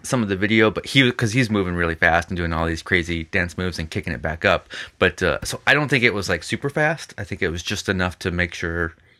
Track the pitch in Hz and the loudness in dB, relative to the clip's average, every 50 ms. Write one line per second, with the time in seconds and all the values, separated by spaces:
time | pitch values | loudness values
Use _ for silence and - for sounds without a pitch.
0 | - - - 123 110 98 98 90 101 101 113 110 110 110 90 - - - - 135 | -6 -4 -2 -2 0 0 0 -2 0 2 4 4 4 4 2 0 -6 2 4 4
1 | 135 123 123 - 123 110 104 131 127 104 107 101 95 90 87 87 85 82 82 - | 4 4 2 0 0 0 2 2 0 2 2 0 2 0 0 0 0 0 0 2
2 | 90 85 80 85 85 - 95 85 87 82 82 80 82 82 82 80 - - 98 90 | 4 4 4 4 2 0 -4 -4 -2 -2 0 0 0 0 -2 -4 -2 0 0 0
3 | 82 85 87 82 80 - - 98 90 87 - - 90 90 85 - 82 80 - 104 | 2 0 -2 -4 -4 -4 -2 -2 -2 -2 -2 -4 -4 -4 -4 -6 -8 -6 -6 -6
4 | 92 90 73 60 73 85 76 78 - 101 87 - - _ - - - - _ _ | -6 -4 -8 -4 -4 -6 -6 0 2 2 2 2 0 _ -12 -14 -14 -14 _ _
5 | 95 92 87 - 92 85 71 - - - - - - - 135 147 151 131 147 135 | 2 2 2 2 0 0 0 0 -2 -6 -8 -2 2 2 4 4 4 2 2 2
6 | 113 120 95 101 92 82 92 82 - - - - - 143 - 160 151 151 165 147 | 4 2 2 0 -2 -2 -2 -2 -2 -4 -6 -4 -4 -4 -2 0 0 0 0 -2
7 | - - - - 104 - 101 90 - 85 80 87 - - 104 98 - - 98 92 | -6 -14 -12 -12 -10 -10 -4 -4 -2 -2 -2 -4 -4 -4 -6 -4 -2 -2 0 0
8 | 90 90 85 - - 95 87 87 90 87 - - - 85 82 85 85 82 - _ | 0 -2 -2 -4 -4 -4 0 0 -2 -2 -2 -6 -6 -4 -2 -2 -2 -2 -4 _
9 | _ _ _ _ | _ _ _ _